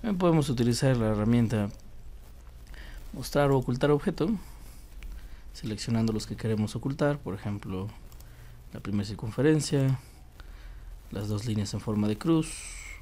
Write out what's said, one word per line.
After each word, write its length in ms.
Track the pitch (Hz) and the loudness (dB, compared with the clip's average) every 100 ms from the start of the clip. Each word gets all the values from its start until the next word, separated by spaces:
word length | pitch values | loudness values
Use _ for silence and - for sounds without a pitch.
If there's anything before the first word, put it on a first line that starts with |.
También 160 | 233 185 | 0 2
podemos 320 | 180 160 143 | 6 6 4
utilizar 480 | 123 120 120 135 123 | 4 4 4 4 4
la 100 | 110 | 4
herramienta 600 | 107 107 120 113 110 101 - - - - - - - - - - - - - - | 4 4 6 4 2 0 -4 -14 -14 -14 -14 -16 -18 -18 -18 -16 -14 -14 -14 -12
mostrar 360 | - 127 147 143 | -10 0 4 6
o 60 | 135 | 6
ocultar 340 | 127 123 143 | 4 2 4
objeto, 380 | 147 - 165 165 214 - - - - - - - - - - - | 4 2 0 0 0 -4 -14 -16 -16 -16 -12 -10 -10 -12 -14 -14
seleccionando 580 | - 113 107 - 113 113 | -10 -6 -4 0 2 2
los 160 | 107 - | 0 -4
que 80 | 107 | -4
queremos 400 | 113 107 107 123 | 0 0 0 -2
ocultar, 420 | 135 135 147 143 | -4 2 2 2
por 160 | - | -4
ejemplo, 540 | 98 104 101 107 95 101 - - - - - - - - | -6 -4 -4 -4 -4 -6 -8 -16 -16 -16 -16 -16 -16 -14
la 80 | - | -10
primera 260 | - 101 101 | -2 -2 -2
circunferencia, 920 | 98 110 107 143 156 143 143 135 131 - - - - - - - - - - - | -6 -6 4 4 6 4 2 4 2 -4 -20 -20 -18 -16 -14 -14 -14 -14 -16 -10
las 180 | - 104 | -6 -2
dos 160 | 107 117 | -2 0
líneas 280 | 107 101 | 0 0
en 60 | 104 | -2
forma 300 | 117 104 107 | 0 2 2
de 80 | 107 | 2
cruz 580 | 165 160 156 - - - - - | 4 4 2 -6 -12 -12 -12 -14